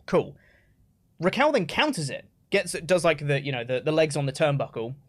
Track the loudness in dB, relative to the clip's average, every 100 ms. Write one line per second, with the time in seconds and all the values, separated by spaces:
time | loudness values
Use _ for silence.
0 | -2 0 0 -6 _ _ _ _ _ _
1 | _ -4 0 2 2 2 0 0 0 -2
2 | -6 -8 -14 _ _ -2 0 -4 0 2
3 | 4 2 0 -2 -2 -6 -2 -2 0 2
4 | 2 0 -2 0 0 0 -4 -6 -8 -10